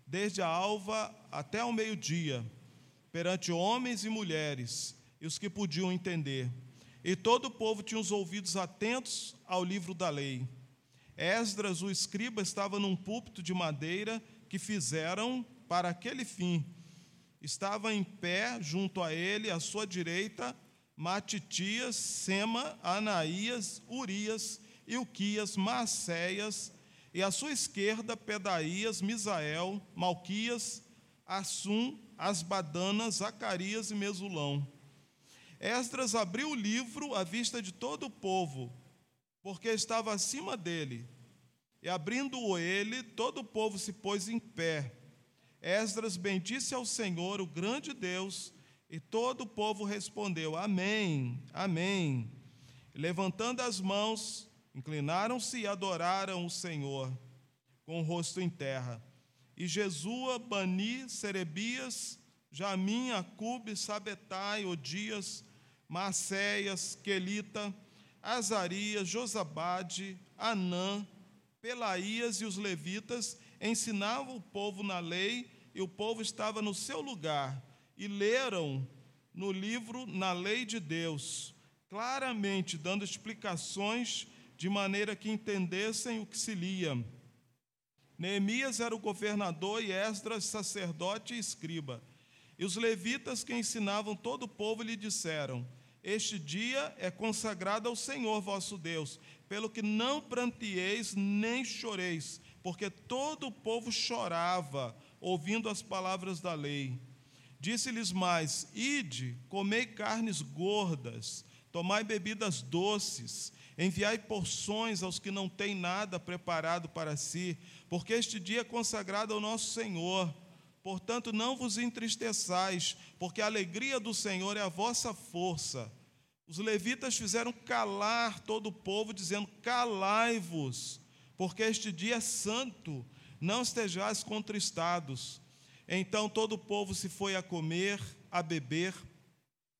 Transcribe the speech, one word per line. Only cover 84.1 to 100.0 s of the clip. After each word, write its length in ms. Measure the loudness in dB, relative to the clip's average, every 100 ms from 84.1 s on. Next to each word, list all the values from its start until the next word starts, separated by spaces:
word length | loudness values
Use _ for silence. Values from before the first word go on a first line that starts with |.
| -4 -6 -16 -20
de 140 | -4 0
maneira 440 | 2 2 2 0
que 160 | -2 -2
entendessem 920 | -2 0 0 2 0 0 0 -2 -2
o 40 |
que 120 | -4 -4
se 180 | -2
lia. 420 | -2 -2 0 2 0 -2 -10 -20 -20 _ _ _ _ _ _ _ -6
Neemias 640 | 0 2 4 4 2 0
era 160 | 0
o 40 | 0
governador 840 | -2 -2 0 2 0 0 -2 0
e 80 | 0
Esdras 540 | 0 0 -2 -2 -2
sacerdote 880 | -2 -2 -4 -2 -4 0 -2 -2 -4
e 60 | -4
escriba. 640 | -4 -6 -4 -4 -4 -8 -12 -20 -20 -20 -20 -4
E 60 |
os 140 | -2 2
levitas 640 | 2 2 0 -2 -2 -4
que 100 | -2
ensinavam 640 | 0 0 2 2 2 0
todo 280 | -2 -4 -4
o 40 | -6
povo 340 | -2 0 0
lhe 140 | -2
disseram, 720 | -4 -2 -2 0 0 0 -2 -6 -10 -20 -10
"Este 380 | -2 0 0 -2
dia 560 | -4 -2 0 0 -2 -2
é 140 | -4
consagrado 800 | 0 0 0 -2 0 0 2 0
ao 60 | -2
Senhor 420 | -2 0 2 2
vosso 380 | 0 -2 -2 -4
Deus, 420 | -2 -2 -4 -8 -18 -20 -8
pelo 200 | -4 -2
que 120 | 0
não 400 | 2 4